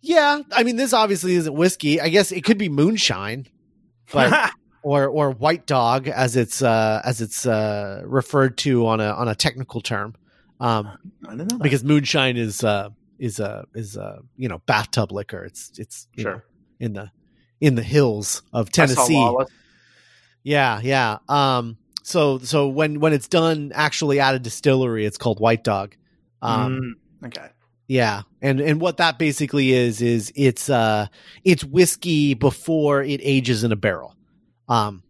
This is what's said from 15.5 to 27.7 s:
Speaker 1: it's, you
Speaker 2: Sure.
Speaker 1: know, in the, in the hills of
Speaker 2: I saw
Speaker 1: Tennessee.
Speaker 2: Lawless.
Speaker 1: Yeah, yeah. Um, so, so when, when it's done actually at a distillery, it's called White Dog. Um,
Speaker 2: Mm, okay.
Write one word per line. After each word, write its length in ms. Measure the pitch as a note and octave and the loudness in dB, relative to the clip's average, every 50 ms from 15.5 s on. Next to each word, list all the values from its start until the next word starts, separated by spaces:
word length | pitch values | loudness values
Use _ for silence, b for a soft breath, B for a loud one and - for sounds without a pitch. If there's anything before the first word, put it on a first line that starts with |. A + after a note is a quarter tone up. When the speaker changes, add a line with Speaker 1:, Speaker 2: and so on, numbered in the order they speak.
| _ - - - _ - | _ -18 -20 -20 _ -18
Speaker 1:
it's, 280 | G#2+ _ - - - _ _ | -18 _ -18 -20 -20 _ _
you 100 | - G#2 | -10 -8
Speaker 2:
Sure. 100 | A2 F#2+ | -8 -8
Speaker 1:
know, 80 | A2+ - _ _ _ _ _ _ _ | -10 -14 _ _ _ _ _ _ _
in 140 | B2 A#2 G#2 | -10 -8 -8
the, 180 | A2+ G#2 G2+ _ _ _ _ _ _ _ _ _ _ | -10 -14 -18 _ _ _ _ _ _ _ _ _ _
in 160 | - D3+ C3 | 0 2 2
the 80 | A#2 A2 | 2 -2
hills 600 | F#2+ C3 D3 C#3+ B2 G#2+ G#2 G#2 - - - _ _ - | 0 2 4 4 4 2 -2 -4 -6 -8 -8 _ _ -4
of 140 | B2 A2 - | -4 -4 -2
Speaker 2:
I 20 | |
saw 160 | - - D#3 | 2 2 2
Speaker 1:
Tennessee. 300 | C#3 C3 A#2+ B2+ A#2+ D#3+ | 4 4 2 2 4 4
Speaker 2:
Lawless. 340 | C#3+ B2+ A#2+ A#2+ B2+ C3 - b b b b b b b b b b b b b b b b b b _ | 4 4 2 2 0 -4 -4 b b b b b b b b b b b b b b b b b b _
Speaker 1:
Yeah, 360 | C3+ D3 C#3+ C#3 B2+ A2+ G#2 A2+ | -2 2 2 2 2 0 -2 -2
yeah. 340 | C3 C#3 C3+ B2 A2+ G#2+ - _ - | 0 0 2 2 0 -2 -4 _ -2
Um, 500 | C#3 C#3+ C#3 C3+ C3 B2 A#2 A#2 A2+ - _ _ _ - _ | 0 2 2 2 2 0 -2 -6 -10 -14 _ _ _ -16 _
so, 340 | - - F3+ D3+ C#3+ C3+ C3 | -4 0 2 2 2 0 -2
so 300 | B2+ A#2+ C3 D3+ C#3+ C#3 | -4 -2 0 0 0 0
when, 320 | C3 C#3+ D#3 D3+ D3+ D3 | 0 0 -2 -2 0 0
when 140 | D3 D#3+ D#3 | 2 2 2
it's 140 | C#3 - - | 0 -2 0
done 440 | - E3+ E3 E3 D#3+ D#3 D3 C#3+ - | 0 2 2 2 0 -2 -4 -8 -2
actually 460 | - D3+ D3 - - D#3+ D3 C#3 C#3 | 0 0 0 0 -2 0 0 2 2
at 160 | C#3 C3+ C3+ | 2 2 2
a 40 | B2+ | 0
distillery, 680 | B2 A2+ - - - C#3+ C3+ C3 C3 B2 A2+ A2 G#2+ | -4 -8 -10 -2 2 2 2 4 2 0 -2 -2 -2
it's 120 | G#2 - - | -4 -4 -2
called 220 | - A#2+ G#2+ G#2 | -2 -2 -2 2
White 240 | G#2+ A2+ A#2 A2+ _ | 2 2 2 2 _
Dog. 320 | - G#2 G2 G2 G2+ _ _ _ _ _ _ _ _ _ _ | 0 0 0 -2 -6 _ _ _ _ _ _ _ _ _ _
Um, 540 | - A#2 A#2 A#2 B2+ C3 C3 C3 B2+ A#2+ A2+ G#2 _ _ _ _ - | -4 -2 0 0 0 -2 -4 -6 -6 -10 -12 _ _ _ _ _ -20
Speaker 2:
Mm, 40 | B2 | -18
okay. 200 | - - - - _ _ _ _ | -16 -16 -20 -20 _ _ _ _